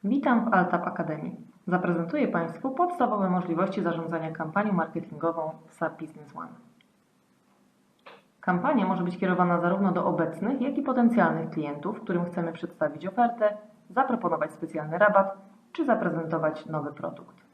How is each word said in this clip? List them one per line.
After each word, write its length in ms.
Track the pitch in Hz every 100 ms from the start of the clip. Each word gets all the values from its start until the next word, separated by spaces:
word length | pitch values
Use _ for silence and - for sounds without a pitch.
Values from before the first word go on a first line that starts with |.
| 202
Witam 400 | 277 285 240 226
w 80 |
Altap 340 | 202 180 180 175
Akademii. 500 | - 156 156 165 - - - -
Zaprezentuję 600 | 175 175 170 170 302 254
Państwu 440 | 175 165 - 262
podstawowe 580 | 269 349 - 240 208 190
możliwości 520 | 180 170 165 196 208
zarządzania 500 | 170 165 165 165 160
kampanią 420 | 160 160 196 214
marketingową 800 | 190 156 170 - 151 165 165 156 - -
w 60 |
sap 260 | - 160 -
Business 360 | 156 - 147 -
One. 180 | 82 - - _ _ _ _ _ _ _ _ _ _ _ _ _ - - _ _
Kampania 460 | - 180 262 294 185
może 160 | 180
być 140 | 175 175
kierowana 440 | 185 180 180 170
zarówno 300 | 175 190 196
do 140 | 175 202
obecnych, 560 | 165 160 - 208 262
jak 160 | 262 294
i 40 |
potencjalnych 680 | 277 254 233 - 170 160 160
klientów, 520 | - 147 143 175 220
którym 240 | - 175 175
chcemy 280 | 175 170
przedstawić 540 | 165 170 - 151 147 175
ofertę, 500 | 190 233 233 208 208 - - _
zaproponować 600 | 185 269 233 170 160 151
specjalny 460 | - 160 156 151 165
rabat 400 | 208 196 196 - - - _
czy 140 | - 285
zaprezentować 800 | 220 175 160 160 165 156 156 -
nowy 280 | 156 143
produkt. 420 | 147 - - - - _